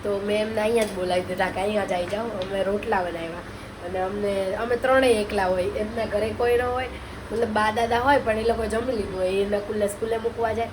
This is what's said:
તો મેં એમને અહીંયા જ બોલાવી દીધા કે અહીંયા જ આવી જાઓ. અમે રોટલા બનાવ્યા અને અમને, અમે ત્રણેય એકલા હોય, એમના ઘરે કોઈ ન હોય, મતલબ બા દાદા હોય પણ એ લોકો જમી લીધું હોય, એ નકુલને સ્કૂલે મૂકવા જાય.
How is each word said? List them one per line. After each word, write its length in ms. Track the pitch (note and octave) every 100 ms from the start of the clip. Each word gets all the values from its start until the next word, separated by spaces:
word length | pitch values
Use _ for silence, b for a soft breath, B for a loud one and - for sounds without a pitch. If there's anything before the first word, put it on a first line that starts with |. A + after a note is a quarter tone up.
તો 180 | G#3 G3+ G3+
મેં 160 | G#3
એમને 200 | A3 A3
અહીંયા 220 | G#3+ A#3
જ 120 | G#3 F#3+
બોલાવી 260 | F3+ F3+
દીધા 280 | F3+ F3+ F#3
કે 120 | F#3
અહીંયા 240 | G3+ G#3+ G3
જ 80 |
આવી 120 | F3+ F3
જાઓ. 220 | G3+ A#3
અમે 360 | G#3 F#3 G3
રોટલા 380 | F#3+ G#3 A3 G#3
બનાવ્યા 380 | F3+ E3 E3 F3 - B B - F3
અને 140 | F#3
અમને, 560 | F#3 G#3 G3+ G3 F#3+ G3+
અમે 200 | A#3 A#3+
ત્રણેય 360 | B3+ C4 C4
એકલા 340 | G#3+ G#3 G#3 F#3
હોય, 180 | F#3
એમના 420 | F#3 G#3+ G#3+ A3+ A3
ઘરે 240 | G#3 A3
કોઈ 280 | A3 A#3+ A#3+
ન 40 |
હોય, 260 | B3 B3 B3+ B B B -
મતલબ 180 | A3 A3+
બા 220 | G#3+ G#3+
દાદા 280 | G#3+ A3+ A#3
હોય 180 | B3+ C#4+
પણ 200 | - A3
એ 60 |
લોકો 220 | A3+ A3+ A3
જમી 260 | G#3+ A#3+
લીધું 240 | A#3 F#3+ F#3+
હોય, 120 | F#3
એ 180 | G3 G3+
નકુલને 420 | G#3 G3+ G#3+ G3+
સ્કૂલે 300 | G3+ A3+ A3+
મૂકવા 360 | A3+ A3+ A3+
જાય. 160 | G#3+ A#3